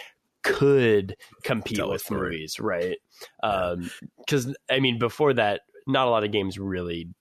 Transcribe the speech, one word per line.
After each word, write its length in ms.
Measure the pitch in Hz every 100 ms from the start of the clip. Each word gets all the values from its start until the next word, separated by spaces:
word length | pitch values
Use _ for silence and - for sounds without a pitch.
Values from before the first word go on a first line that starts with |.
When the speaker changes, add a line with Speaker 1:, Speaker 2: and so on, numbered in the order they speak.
| - _ _ -
Speaker 1:
could 720 | - - 143 139 117 104 95 - - -
compete 340 | - 113 - 104
Speaker 2:
Tell 100 | -
a 60 |
Speaker 1:
with 80 | 98
Speaker 2:
story. 300 | - 104 65
Speaker 1:
movies, 280 | 80 80 -
right? 380 | 107 87 90 85 _ - - -
Speaker 2:
Yeah. 80 | 110
Speaker 1:
Um, 400 | 95 90 87 87 - - _ -
'cause, 260 | 143 123 - -
I 120 | 135
mean, 180 | 131 117
before 340 | 117 - 147 120
that, 260 | 104 98 _ - -
not 200 | 135 123
a 40 |
lot 140 | 113 104
of 80 |
games 260 | 104 98 98
really 480 | 98 92 87 85 85 -